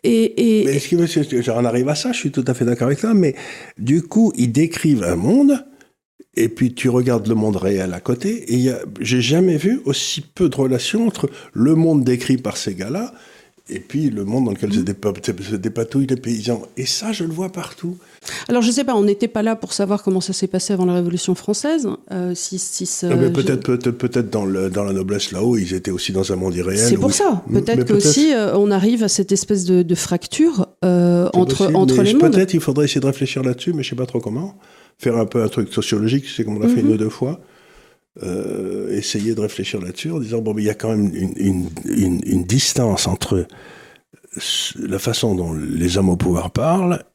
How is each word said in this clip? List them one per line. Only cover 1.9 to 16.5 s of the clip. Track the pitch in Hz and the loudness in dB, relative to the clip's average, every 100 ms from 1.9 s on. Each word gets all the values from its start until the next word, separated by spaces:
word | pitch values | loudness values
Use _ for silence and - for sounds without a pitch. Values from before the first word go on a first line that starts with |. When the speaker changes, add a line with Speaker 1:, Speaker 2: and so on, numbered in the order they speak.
| 151 | -2
Speaker 2:
ça, | 254 | -2
je | 233 | -4
suis | 147 | -2
tout | 135 123 | -2 -2
à | |
fait | 123 | 0
d'accord | 120 120 131 | 0 0 0
avec | 143 | 0
ça, | 220 | 2
mais | 214 165 131 - - - - | 4 2 0 -12 -16 -18 -8
du | 117 160 | 0 0
coup, | 165 220 226 - | 2 2 2 2
ils | 123 | 0
décrivent | 117 160 - 160 131 | 2 0 0 2 2
un | 87 85 | 2 0
monde, | 107 240 277 269 - - _ _ _ _ - | 2 4 4 2 -2 -20 _ _ _ _ -10
et | - 113 | -2 -2
puis | - 127 | 0 -2
tu | 120 127 | 0 0
regardes | 123 127 117 104 | 2 2 2 2
le | 113 | 0
monde | 107 98 | 2 0
réel | 95 98 92 | 0 0 -2
à | 90 | -4
côté, | - 120 196 226 - | -4 -2 -2 -4 -2
et | |
il | 123 | 0
y | 127 | 2
a, | 120 - 104 | 0 -8 -8
j'ai | 113 127 | -2 0
jamais | 123 160 185 151 | 2 4 4 2
vu | 175 262 | 0 0
aussi | - 139 - - | -2 -4 -4 -8
peu | - - 175 | -10 -2 0
de | 135 | 2
relations | 131 127 - 214 233 | 0 0 0 0 0
entre | - 139 - - | 0 -6 -6 -10
le | - 127 160 | 2 4 4
monde | 165 151 127 | 4 4 2
décrit | 123 - 131 | 0 0 0
par | 104 - | 0 -6
ces | - | -8
gars-là | 90 95 170 247 - - - _ _ - | -8 -6 -6 -8 -12 -20 -20 _ _ -14
et | - | -14
puis | - 139 151 | -6 -2 -2
le | 107 98 | -2 -4
monde | 120 | -2
dans | 123 | 0
lequel | 98 107 | -2 -2
Speaker 1:
Mhm. | 101 | 0
Speaker 2:
se | |
dépa-, | 87 98 107 95 - | -2 -2 -4 -4 -6
se, | 92 98 | -6 -6
se | 107 | -4
dépatouillent | 104 107 113 135 135 | -4 -4 -2 0 0
les | 123 | -2
paysans. | 120 117 107 | -2 -4 -2